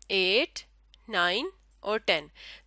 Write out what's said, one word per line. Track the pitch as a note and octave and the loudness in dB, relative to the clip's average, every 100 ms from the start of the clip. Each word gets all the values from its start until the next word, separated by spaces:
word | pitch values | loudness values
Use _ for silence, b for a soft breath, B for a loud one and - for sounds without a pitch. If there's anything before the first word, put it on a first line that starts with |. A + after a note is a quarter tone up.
| - | -4
एट, | G3 F#3 G#3+ D#4 - - _ _ _ - | 0 2 2 0 -4 -16 _ _ _ -6
नाइन | G3+ F3 G3 E4+ - _ _ | 0 2 0 -4 -8 _ _
और | - G#3+ | -4 -2
टेन। | - E3 D3 B B B | 0 0 -2 B B B